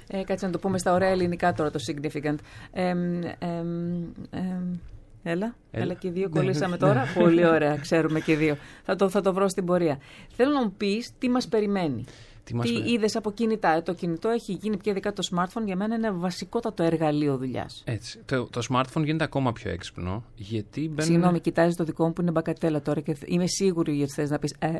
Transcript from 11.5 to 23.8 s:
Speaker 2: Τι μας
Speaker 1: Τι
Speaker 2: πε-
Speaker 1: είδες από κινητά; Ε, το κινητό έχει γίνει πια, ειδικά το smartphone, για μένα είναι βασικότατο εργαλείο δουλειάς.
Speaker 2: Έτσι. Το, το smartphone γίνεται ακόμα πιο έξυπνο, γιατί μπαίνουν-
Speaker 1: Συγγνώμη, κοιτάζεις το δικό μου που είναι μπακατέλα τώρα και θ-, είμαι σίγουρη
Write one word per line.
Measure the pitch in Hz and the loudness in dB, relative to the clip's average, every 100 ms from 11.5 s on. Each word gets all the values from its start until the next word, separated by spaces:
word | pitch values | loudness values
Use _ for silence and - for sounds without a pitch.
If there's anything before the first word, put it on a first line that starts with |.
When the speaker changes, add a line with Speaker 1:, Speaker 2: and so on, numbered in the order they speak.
| 220 208 196 165 113 120 - - - - | 0 2 0 0 -4 -8 -14 -20 -20 -6
Speaker 2:
Τι | |
μας | 117 233 | -2 0
Speaker 1:
Τι | |
Speaker 2:
πε- | 226 220 | 0 0
Speaker 1:
είδες | 233 214 226 | 0 0 0
από | 208 | -4
κινητά; | 208 226 220 180 | -2 -2 0 2
Ε, | 160 | 2
το | 170 | 0
κινητό | 175 175 165 220 | -4 -4 -2 0
έχει | 233 - | -2 -2
γίνει | 175 214 190 | -6 -4 -2
πια, | 214 | -2
ειδικά | 196 208 | -2 -2
το | 202 175 | -4 -2
smartphone, | 175 185 233 | -2 -2 -4
για | 214 180 | -4 -2
μένα | 214 | -2
είναι | 226 226 | 0 -2
βασικότατο | 180 180 180 185 233 226 - | -2 -2 -4 -4 -4 -2 0
εργαλείο | 165 160 156 147 147 135 | 2 2 2 2 0 0
δουλειάς. | 131 117 - - - | -2 -6 -8 -10 -6
Speaker 2:
Έτσι. | 110 - 226 | -6 -6 -14
Το, | - 131 - | -4 -4 -2
το | 120 117 | -4 -2
smartphone | 127 131 160 | 0 0 0
γίνεται | 147 160 | 0 0
ακόμα | 151 139 127 | 0 0 0
πιο | 113 95 | -2 -6
έξυπνο, | 90 - - 90 104 - | -6 -8 -8 -6 -6 -8
γιατί | - 98 110 - 135 | -14 -8 -6 -6 -6
μπαίνουν- | 160 151 | -4 -2
Speaker 1:
Συγγνώμη, | 156 170 180 170 | 2 4 4 2
κοιτάζεις | 170 165 170 170 | 0 2 2 2
το | |
δικό | 160 156 165 | -2 0 0
μου | |
που | 170 | 0
είναι | 175 | 0
μπακατέλα | 160 160 160 165 151 | 0 0 0 0 0
τώρα | 147 151 | -2 -2
και | 147 | -2
θ-, | 156 - | -6 -2
είμαι | 175 180 | 0 0
σίγουρη | - 190 170 | 2 2 2